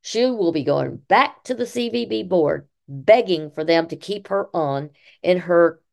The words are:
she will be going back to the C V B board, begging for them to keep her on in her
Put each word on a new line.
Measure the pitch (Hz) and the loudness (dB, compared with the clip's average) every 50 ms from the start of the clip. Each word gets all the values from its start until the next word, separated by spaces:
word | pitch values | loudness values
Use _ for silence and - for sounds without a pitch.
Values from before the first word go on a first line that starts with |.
she | _ - - 220 247 | _ -6 -2 0 0
will | 262 247 220 190 165 | 0 0 0 -2 0
be | 165 156 131 | 0 0 0
going | 143 143 143 135 135 139 | 0 0 0 -2 -4 -8
back | - _ _ 190 233 277 285 - _ _ | -12 _ _ 2 2 2 0 -2 _ _
to | - 254 | -8 -6
the | 226 240 | -6 -6
C | - - 240 240 233 | -6 -4 -6 -4 -4
V | 220 240 233 | -4 -4 -4
B | - 220 220 208 | -4 -6 -6 -4
board, | 180 185 175 156 143 156 151 143 _ _ _ _ | 0 0 2 2 2 0 -4 -8 _ _ _ _
begging | - 139 135 131 - 220 247 - 190 180 156 156 151 | -16 -16 -4 4 4 4 4 4 0 -2 -4 -4 -10
for | 147 - 156 | _ -6 0
them | 160 165 165 160 | 2 2 2 2
to | 165 156 | -2 -10
keep | 139 - - 208 202 202 | -14 -10 -10 -10 -10 -8
her | - 196 196 - - - | -4 -4 -4 -4 -4 -4
on | 175 156 143 139 139 147 151 _ _ _ - _ _ - | -4 -2 -2 -2 -4 -6 -10 _ _ _ -20 _ _ 0
in | 175 180 180 | 0 0 0
her | - 175 175 170 170 165 165 _ _ _ | 2 2 4 4 4 4 2 _ _ _